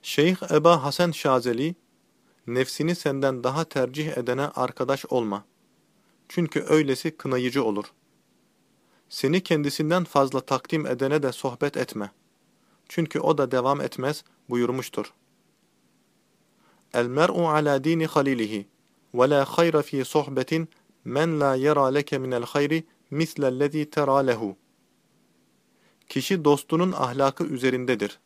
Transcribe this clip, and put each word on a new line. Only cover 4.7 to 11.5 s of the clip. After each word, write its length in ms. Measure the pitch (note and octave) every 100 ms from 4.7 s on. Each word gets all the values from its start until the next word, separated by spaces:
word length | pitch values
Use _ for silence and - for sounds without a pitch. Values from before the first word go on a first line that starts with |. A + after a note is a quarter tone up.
| - B2+ C#3 -
olma. 400 | B2+ A2+ G2+ - _ _ _ _ _ _ _ _
Çünkü 360 | - D#3+ D3 C#3+
öylesi 480 | D#3 C#3+ C3 E3 D#3
kınayıcı 460 | C#3+ B2+ B2 B2+
olur. 220 | A2 G2+ G#2 _ _ _ _ _ _ _ _ _ _ _ _
Seni 340 | - C3+ F3+
kendisinden 600 | F#3 D#3+ C#3+ - D#3 F3+
fazla 380 | E3+ C#3 C3+ C3
takdim 440 | - C3+ - D#3 D3
edene 380 | B2+ C3+ D3+
de 80 | C#3
sohbet 460 | A#2+ C3+